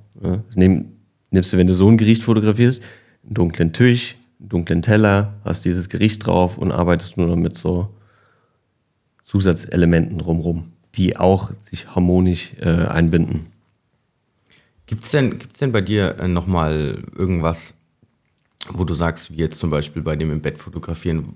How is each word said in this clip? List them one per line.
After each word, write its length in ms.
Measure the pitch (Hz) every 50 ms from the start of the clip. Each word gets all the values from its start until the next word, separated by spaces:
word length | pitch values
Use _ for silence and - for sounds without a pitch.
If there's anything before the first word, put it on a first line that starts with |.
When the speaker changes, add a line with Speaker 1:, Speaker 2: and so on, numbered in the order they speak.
| - _ _ - -
Speaker 1:
Ja? 140 | 87 90 104 - -
Das 100 | - 95
nehm-, 280 | 92 95 92 69 - - - _ _ _ _ _ _ _
nimmst 220 | - - 90 - -
du, 40 | 90
wenn 100 | 90 92
du 60 | 92
so 120 | 90 98 107
ein 80 | 117 113
Gericht 240 | 110 107 113 113 -
fotografierst, 600 | 117 110 107 104 107 104 113 120 123 131 - - - - _ _ _ _ _ _
einen 100 | - 107
dunklen 400 | - 87 85 80 - 85 82 80
Tisch, 420 | - 120 123 120 120 - - - - _ _ _ _
einen 100 | - 101
dunklen 320 | 98 87 82 - 85 85 82
Teller, 500 | - 107 107 110 101 98 101 107 104 - - -
hast 220 | - 85 - -
dieses 240 | 92 87 92 87 -
Gericht 360 | - - 104 107 107 101 -
drauf 320 | 110 87 90 90 90 - -
und 120 | - 92
arbeitest 460 | - 85 87 87 87 85 - - - 92
nur 100 | 87 85
noch 80 | 87
mit 220 | 85 85 85 - -
so 320 | - 90 90 87 98 104 - - _ _ _ _ _ _ _ _ _ _ _ _ _ _ _ _ _ _ _ _ _ _ _ _ _
Zusatzelementen 920 | - - 101 95 92 82 82 - - - 87 85 85 85 82 82 - - 80
drumrum, 520 | 80 87 82 82 80 87 82 82 80 - - _ _ _ -
die 220 | - 92 87 - -
auch 340 | 90 92 95 92 - - - -
sich 360 | - - - - - - -
harmonisch, 580 | 92 90 90 90 92 92 90 87 82 - - - -
äh, 260 | - 87 82 85 82 -
einbinden. 600 | - 80 85 82 85 85 - - - 76 80 - _ _ _ _ _ _ _ _ _ _ _ _ _ _ _ _ _ _ _ _ _ _ _ _ _ _ _ -
Speaker 2:
Gibt's 240 | 110 107 - -
denn, 280 | - 147 131 104 - -
gibt's 200 | - - _ -
denn 120 | 147 131
bei 80 | 113 107
dir, 380 | 92 92 107 104 95 82 - -
äh, 80 | 82 90
noch 200 | 87 87 85 95
mal 540 | 90 85 80 78 78 76 76 71 - - - - -
irgendwas, 600 | - 95 90 92 85 80 82 80 - - - - _ _ _ _ _ _ _ _ _ _ _ _ _ _ _ _ - - -
wo 140 | - 85 90
du 100 | 82 85
sagst, 380 | 76 87 82 80 - - -
wie 60 | 78 80
jetzt 220 | 82 80 - -
zum 100 | - 82
Beispiel 320 | 76 73 76 - - 82
bei 140 | 78 80 78 76
dem 140 | 80 78
im 100 | 76 78
Bett 160 | 73 76 76 -
fotografieren, 760 | - - 85 82 - - 82 82 - 87 80 80 71 - -